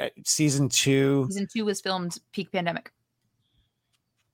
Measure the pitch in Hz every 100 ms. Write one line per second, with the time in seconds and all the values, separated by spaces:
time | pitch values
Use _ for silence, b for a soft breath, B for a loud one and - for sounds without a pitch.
0 | 131 - - - 151 139 131 - 139 135
1 | 139 139 131 196 196 226 208 196 190 185
2 | 175 - _ - 175 185 170 165 - _
3 | _ _ _ _ _ _ _ _ _ _
4 | _ _ _